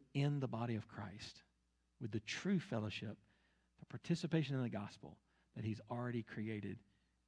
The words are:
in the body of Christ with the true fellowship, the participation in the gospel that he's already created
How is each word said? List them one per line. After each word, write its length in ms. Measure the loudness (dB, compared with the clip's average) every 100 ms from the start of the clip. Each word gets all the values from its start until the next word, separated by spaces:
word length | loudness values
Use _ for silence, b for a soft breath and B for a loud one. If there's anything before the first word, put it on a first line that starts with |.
| 0
in 280 | 2 4 4
the 80 | 2
body 260 | 2 2 0
of 120 | -2
Christ 560 | -8 -8 -8 -12 -12 -20 _ _ _ _ -8
with 100 | -2
the 80 | -2
true 380 | -2 -2 2 2
fellowship, 560 | 2 0 0 -2 -6 -8 b b b b b _
the 60 | -12
participation 720 | -4 0 2 4 4 4 2
in 80 |
the 60 | 0
gospel 480 | 0 -4 -10 -16 -18 b b b -4
that 80 |
he's 160 | -2 -2 -2
already 340 | -2 0 -2
created 540 | -2 -4 -2 -2 -2 -6 -10 b b b